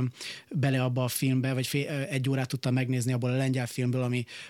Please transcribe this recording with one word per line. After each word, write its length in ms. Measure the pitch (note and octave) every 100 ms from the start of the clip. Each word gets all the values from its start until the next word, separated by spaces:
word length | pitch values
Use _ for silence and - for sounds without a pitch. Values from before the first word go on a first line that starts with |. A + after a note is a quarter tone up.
| B2+ - - - -
bele 340 | D#3 C3+ C3
abba 200 | B2+ B2+
a 40 | B2
filmbe, 460 | - C#3 C3 C3
vagy 140 | C3 B2+
fé-, 200 | C#3+ C#3
ö, 140 | C#3+
egy 280 | C#3 C#3 B2+
órát 180 | C3+ C3
tudtam 260 | C3+ C3
megnézni 400 | B2+ B2+ B2+ A#2+
abból 160 | B2+ B2
a 60 | B2+
lengyel 320 | C3+ C3 A#2+
filmből, 340 | - B2 B2
ami 240 | B2 B2 A#2 - -